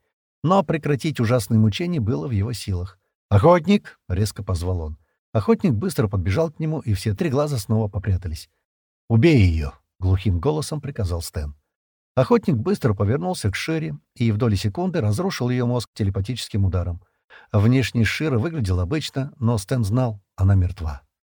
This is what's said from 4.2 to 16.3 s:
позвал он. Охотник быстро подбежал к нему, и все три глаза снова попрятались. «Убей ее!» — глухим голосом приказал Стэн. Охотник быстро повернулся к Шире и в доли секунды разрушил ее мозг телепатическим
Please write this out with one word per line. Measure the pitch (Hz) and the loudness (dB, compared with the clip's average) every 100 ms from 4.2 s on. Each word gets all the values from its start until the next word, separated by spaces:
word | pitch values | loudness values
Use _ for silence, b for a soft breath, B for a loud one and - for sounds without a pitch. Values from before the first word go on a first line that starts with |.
| 104 - | -2 -4
позвал | 101 87 87 92 | -4 -4 -2 -4
он. | 78 78 _ _ _ | -4 -10 _ _ _
Охотник | 113 101 226 190 | -4 0 2 2
быстро | 107 190 - 110 | 0 -2 -2 -2
подбежал | 98 85 98 165 | 0 0 0 -2
к | - | -4
нему, | 156 156 | -6 -4
и | 113 | -2
все | 101 113 | -2 -2
три | 95 175 | -2 -2
глаза | 143 151 139 | 0 -2 -4
снова | - 110 107 | -2 -2 0
попрятались. | 101 98 90 90 80 - _ _ _ _ _ _ | -4 -2 -2 -2 -10 -12 _ _ _ _ _ _
«Убей | 113 156 147 | 4 6 6
ее!» — | 92 80 71 - _ _ | 6 2 -4 -10 _ _
глухим | 92 95 107 87 | 0 0 0 0
голосом | 135 151 143 156 | 0 -2 -4 -8
приказал | 139 143 92 85 | -8 -6 -4 -4
Стэн. | 82 85 73 - _ _ _ _ _ - | -6 -8 -8 -10 _ _ _ _ _ -2
Охотник | 131 240 - 127 | 2 2 2 -2
быстро | 139 202 - | 0 0 0
повернулся | 101 101 139 180 180 104 | 0 0 0 -2 -2 -4
к | - | -4
Шире | - 160 156 147 _ | -4 -4 -4 -10 _
и | - 117 | -2 0
в | 107 | 2
доли | 120 | 2
секунды | 98 110 101 185 175 | 2 -2 -2 -2 0
разрушил | 107 107 190 - 123 | 0 0 -2 -2 -2
ее | 123 120 | 0 0
мозг | 123 - | -2 -4
телепатическим | - 101 98 95 | -4 -2 -2 -4